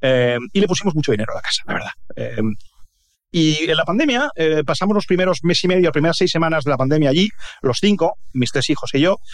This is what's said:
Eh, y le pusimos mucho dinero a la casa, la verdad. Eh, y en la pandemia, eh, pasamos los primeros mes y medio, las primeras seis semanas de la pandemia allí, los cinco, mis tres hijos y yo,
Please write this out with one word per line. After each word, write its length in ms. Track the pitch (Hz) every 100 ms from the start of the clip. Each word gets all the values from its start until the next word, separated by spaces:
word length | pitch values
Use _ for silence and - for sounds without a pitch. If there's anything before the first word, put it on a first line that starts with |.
Eh, 360 | 131 131 123 120 123
y 60 | 196
le 60 | 196
pusimos 280 | 180 202 151
mucho 160 | 143
dinero 220 | 104 113
a 20 | -
la 60 |
casa, 200 | - - -
la 60 |
verdad. 180 | - - - - -
Eh, 260 | 117 113 110 104 - - - _ _ _ _
y 380 | 170 156 151 160
en 60 | 160
la 80 |
pandemia, 460 | 165 202 311 240 285 -
eh, 260 | 160 156 143
pasamos 300 | 151 190 208
los 100 | -
primeros 340 | 180 185 180
mes 180 | 170 165
y 60 | 180
medio, 160 | 185
las 80 | 170
primeras 240 | 147 160 160
seis 160 | 185
semanas 320 | 160 165 160
de 60 | 139
la 60 | 131
pandemia 320 | 135 156 143
allí, 180 | 151 214 - - -
los 180 | 131 117
cinco, 320 | 208 202 165 - -
mis 180 | 127 120
tres 160 | 139 -
hijos 220 | 139 -
y 80 | 139
yo, 160 | 170 196 -